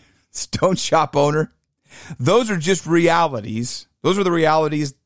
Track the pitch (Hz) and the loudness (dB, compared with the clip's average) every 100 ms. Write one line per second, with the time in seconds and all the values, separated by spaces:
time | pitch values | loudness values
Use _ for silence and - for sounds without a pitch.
0 | _ _ _ - - - 185 190 - 160 | _ _ _ -12 -8 -2 0 -2 0 0
1 | 147 143 147 151 156 _ _ _ _ - | 0 0 2 0 -4 _ _ _ _ -20
2 | - 160 127 220 226 185 156 190 151 170 | -16 -4 2 2 2 -2 0 -2 0 2
3 | 165 170 165 123 101 110 120 - - _ | 4 2 0 -2 -8 -6 -6 -10 -14 _
4 | 156 196 185 170 156 156 156 151 143 - | -2 0 0 2 2 2 0 -2 -6 -8